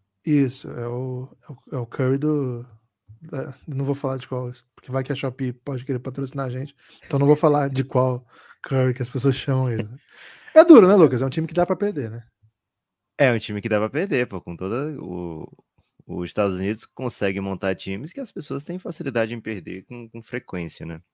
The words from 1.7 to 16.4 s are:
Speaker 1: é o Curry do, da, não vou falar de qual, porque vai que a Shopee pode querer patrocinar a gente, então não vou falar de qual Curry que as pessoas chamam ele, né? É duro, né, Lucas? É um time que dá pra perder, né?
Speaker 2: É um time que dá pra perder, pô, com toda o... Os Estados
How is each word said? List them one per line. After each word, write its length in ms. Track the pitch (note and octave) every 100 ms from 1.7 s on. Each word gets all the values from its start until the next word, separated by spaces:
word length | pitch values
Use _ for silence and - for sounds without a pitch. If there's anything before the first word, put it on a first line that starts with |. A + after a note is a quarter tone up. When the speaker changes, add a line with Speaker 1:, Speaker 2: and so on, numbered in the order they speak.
| C3+
Speaker 1:
é 20 |
o 80 | A#2
Curry 320 | - C3 C3+
do, 480 | D3+ D3+ C3 A#2+ B2 - _ _ - A2
da, 320 | D#3+ C3+ C3+ - -
não 180 | C3+ C#3
vou 100 | C#3
falar 220 | C3+ C3
de 100 | -
qual, 240 | B2+ B2 B2 _ _
porque 160 | -
vai 120 | C3
que 80 | B2+
a 40 | C3+
Shopee 380 | C3+ B2+ B2+
pode 320 | B2 - C3 C3
querer 140 | B2+
patrocinar 480 | C3 B2+ C3+ C#3 C3
a 20 |
gente, 260 | B2+ B2+ - - - -
então 120 | C#3
não 80 | C#3+
vou 80 | D3
falar 340 | D#3 D3 C#3
de 140 | C3
qual 420 | B2+ B2+ B2+ B2 - - - -
Curry 320 | - C3 C3
que 80 | B2
as 80 | A#2+
pessoas 260 | B2+ C#3 B2+
chamam 360 | - C3 B2+
ele, 120 | A2+
né? 140 | G#2+ C3 _ - - - - D#4
É 100 | F4
duro, 220 | C#4 F#3
né, 80 | G3+
Lucas? 260 | D#3 A#2+
É 40 | C3
um 40 |
time 160 | E3 D#3+
que 80 |
dá 140 | E3 F3
pra 80 | F#3
perder, 340 | G#3 E3 A2+
né? 140 | A2+ - _ _ _ _ _ _ _ _ -
Speaker 2:
É 160 | C3+
um 60 | A#2
time 240 | - G#2
que 80 | G#2
dá 80 | G#2
pra 140 | G#2+
perder, 340 | C3+ G3 C3 B2
pô, 160 | F#2
com 140 | - E2
toda 440 | F#2 A#2+ D3+ C#3+
o... 480 | - F2+ F2 D#2 - - _ _ _ _ -
Os 220 | F2 F2
Estados 260 | -